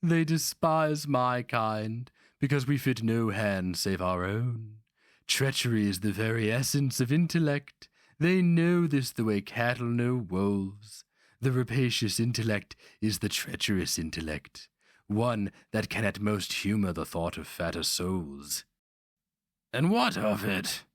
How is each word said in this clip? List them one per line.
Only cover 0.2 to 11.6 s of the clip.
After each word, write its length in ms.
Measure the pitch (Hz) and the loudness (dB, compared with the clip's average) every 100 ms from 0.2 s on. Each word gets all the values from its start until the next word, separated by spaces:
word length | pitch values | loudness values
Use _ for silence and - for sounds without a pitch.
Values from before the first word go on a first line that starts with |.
despise 840 | 160 160 - - 165 160 156 151 147 | 4 2 0 -2 2 4 2 0 0
my 340 | 135 123 123 | 2 2 0
kind, 680 | 117 120 110 110 107 113 127 _ _ _ | 0 0 0 0 -4 -6 -10 _ _ _
because 280 | 139 143 127 | 0 0 2
we 120 | 143 | 0
fit 240 | 135 123 | 2 0
no 280 | 113 113 113 | 2 2 0
hand 460 | 101 107 98 92 90 | 0 0 0 -2 -2
save 240 | - 95 | -2 0
our 240 | 90 92 | 0 0
own. 520 | 90 104 123 117 110 110 _ _ _ _ _ | -2 -2 -2 -4 -8 -16 _ _ _ _ _
Treachery 640 | - 135 131 123 117 104 | 0 0 0 0 2 2
is 120 | 95 | 0
the 120 | 101 | -2
very 400 | 98 110 113 107 | -2 0 0 0
essence 480 | 117 131 143 139 - | 0 0 0 0 0
of 120 | 123 | 0
intellect. 760 | 147 170 175 160 143 - - - _ _ _ | 2 2 2 2 0 -4 -20 -20 _ _ _
They 220 | 160 185 | 2 4
know 460 | 180 170 165 175 170 | 4 4 4 4 4
this 240 | 143 127 | 2 0
the 140 | - | -2
way 160 | 110 104 | 0 0
cattle 460 | 101 - 120 123 120 | -2 -2 0 0 0
know 280 | 120 120 | 0 2
wolves. 920 | 127 104 90 101 101 95 101 107 - - _ _ _ | 0 -2 0 2 2 -2 -8 -18 -20 -20 _ _ _
The 120 | 135 | -2
rapacious 680 | 127 | 0